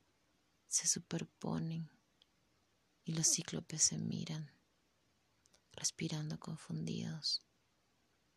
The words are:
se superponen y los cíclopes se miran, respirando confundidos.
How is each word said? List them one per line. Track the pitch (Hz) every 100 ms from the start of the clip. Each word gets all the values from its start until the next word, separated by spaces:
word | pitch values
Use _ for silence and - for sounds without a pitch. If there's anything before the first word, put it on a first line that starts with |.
| _ _ _ _ _ _ -
se | - -
superponen | 175 - 165 165 - - 165 165 165 160 - _ _ _ _ _ _ _ _ _ _
y | -
los | 165 156
cíclopes | - - 165 - 156
se | - 160
miran, | - - - 156 151 - _ _ _ _ _ _ _ _ - - _
respirando | - - - 165 156 151 160
confundidos. | - 160 - 160 160 110 57 156 - - - _ _ _ _ _ _ _ _